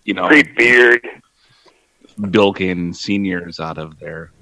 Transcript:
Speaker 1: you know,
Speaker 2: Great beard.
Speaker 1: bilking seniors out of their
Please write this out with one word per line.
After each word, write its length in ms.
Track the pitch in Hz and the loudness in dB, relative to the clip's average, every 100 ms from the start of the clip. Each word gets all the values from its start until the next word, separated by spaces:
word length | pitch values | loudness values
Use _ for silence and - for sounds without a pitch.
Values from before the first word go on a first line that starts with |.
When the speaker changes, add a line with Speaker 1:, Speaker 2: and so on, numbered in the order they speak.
Speaker 1:
you 100 | - | -8
know, 140 | 95 90 | -4 4
Speaker 2:
Great 260 | 147 - - | 4 4 0
beard. 500 | 120 123 120 120 - - _ _ _ _ _ _ _ _ _ - 101 | 2 6 6 4 -2 -18 _ _ _ _ _ _ _ _ _ -10 -2
Speaker 1:
bilking 640 | 107 101 98 92 87 87 | 2 2 2 -4 -4 -6
seniors 680 | 87 - 101 98 87 87 - | -8 -4 -4 -2 -4 -8 -12
out 200 | 80 78 | -10 -10
of 200 | 78 76 | -14 -14
their 320 | 78 82 82 _ | -16 -16 -16 _